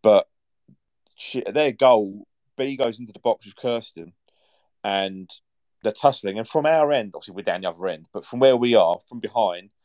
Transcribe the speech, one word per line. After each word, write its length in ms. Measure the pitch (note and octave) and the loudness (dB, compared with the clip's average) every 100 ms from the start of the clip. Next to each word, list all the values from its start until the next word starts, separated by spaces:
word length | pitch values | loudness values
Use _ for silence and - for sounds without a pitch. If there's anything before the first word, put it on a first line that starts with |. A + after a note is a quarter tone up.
But 260 | A2 G2+ - _ _ _ _ _ _ _ _ | 6 4 2 _ _ _ _ _ _ _ _
she, 280 | _ - B2+ | _ -10 -10
their 280 | G#2 B2 D3 | -6 -2 -2
goal, 560 | A2+ C3 A2+ G2+ G2+ - _ _ - | 4 4 6 2 -10 -20 _ _ -8
B 200 | C3+ C3+ | -6 -2
goes 220 | A#2+ A2 | -4 -4
into 140 | A#2 | -16
the 80 | - | -4
box 260 | A#2+ A2 G#2 | -2 -2 -6
with 80 | |
Kirsten, 600 | - B2+ A#2 - - E2+ _ _ _ _ _ _ _ | -8 -4 -4 -6 -18 -20 _ _ _ _ _ _ _
and 480 | G#2 G2 G2 F#2+ F#2 - _ _ _ _ | -4 -2 -2 -6 -16 -20 _ _ _ _
they're 100 | A2 | -6
tussling. 440 | - C#3 B2+ G2 G2+ | 2 0 2 -6 -6
And 120 | A2+ | -4
from 180 | D#3+ D3+ | -2 0
our 260 | D#3+ D3 | 2 2
end, 200 | C#3+ G#2 | 0 -4
obviously 200 | D#2 - | -14 -14
we're 80 | F#2 | -10
down 180 | G2+ F2+ | -6 -4
the 100 | F#2 | -6
other 160 | E2+ F#2+ | -6 -8
end, 200 | D#2+ E2 | -8 -12
but 140 | E2+ - | -16 -12
from 140 | B2 | 2
where 160 | C3+ B2 | 4 4
we 180 | B2 | 4
are, 240 | A2+ E2+ F2 _ | 4 4 0 _
from 120 | A#2+ | -12
behind 500 | G#2 A#2+ G#2 F2 G2+ _ | -6 -2 -2 -4 -14 _